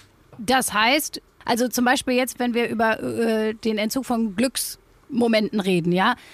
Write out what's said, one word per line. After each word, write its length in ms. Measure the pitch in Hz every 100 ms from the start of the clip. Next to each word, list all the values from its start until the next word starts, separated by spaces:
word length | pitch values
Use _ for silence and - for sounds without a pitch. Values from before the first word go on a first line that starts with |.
| - _ _ -
Das 340 | 208 254 -
heißt, 500 | 202 226 285 - - _ _
also 240 | - 233 247
zum 160 | -
Beispiel 300 | 240 262 -
jetzt, 260 | 247 254 -
wenn 120 | 247
wir 140 | 233 233
über, 320 | 226 226 220
äh, 540 | 254 226 233 220 220
den 240 | 220 226 214
Entzug 280 | 214 269 240
von 280 | 233 226
Glücksmomenten 1300 | 180 262 - - - _ _ - 254 233 220 202 214
reden, 320 | 190 180 165
ja, 220 | 180 202 240 -